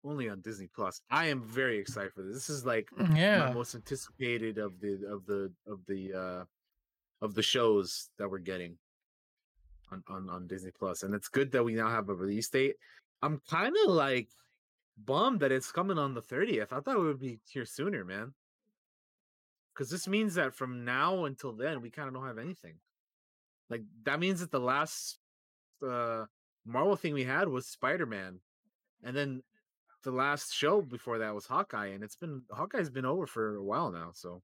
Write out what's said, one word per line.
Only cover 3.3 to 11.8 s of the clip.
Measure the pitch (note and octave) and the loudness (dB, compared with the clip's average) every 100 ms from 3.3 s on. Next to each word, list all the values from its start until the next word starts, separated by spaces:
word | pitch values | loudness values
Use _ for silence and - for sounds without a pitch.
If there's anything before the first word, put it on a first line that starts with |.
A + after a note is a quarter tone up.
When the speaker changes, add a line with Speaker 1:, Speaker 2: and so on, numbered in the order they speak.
| G3+ | 6
Speaker 1:
my | C3+ | 4
most | A#2+ A#2+ A#2+ | 0 -4 -8
anticipated | - C3+ - - B2 A#2 A2 G#2+ | -8 -8 -8 -4 -2 0 -2 -2
of | G#2 F2+ | -4 -4
the, | G2+ G2 G2 | -4 -4 -4
of | G2+ F#2 | -8 -4
the, | G2+ F#2+ F2 - | -2 -2 -8 -14
of | G2+ F#2 | -14 -6
the, | G2 F#2+ | -6 -4
uh, | F#2 F#2 F2+ F2+ _ _ _ _ _ _ _ | -6 -6 -8 -12 _ _ _ _ _ _ _
of | A2 G2+ | -2 2
the | |
shows | G#2+ B2+ A2+ G#2 F#2 - - - | 4 6 8 6 4 -4 -10 -6
that | G2+ | -4
we're | F#2+ | -4
getting | F2 F#2 F2 F2 _ _ _ _ _ _ _ _ - - - | -4 -6 -6 -12 _ _ _ _ _ _ _ _ -20 -20 -14
on, | F#2+ - | -14 -10
on, | F#2+ F#2+ | -10 -8
on | F2+ F2+ | -8 -6
Disney | F#2 F#2 | -8 -8
Plus. | - G2 F2 | -6 -4 -4
And | G2 | -4
it's | G2+ - | -4 0
good | C3 C3+ | 2 4
that | B2+ A#2+ | 2 2
we | |
now | A2+ | 2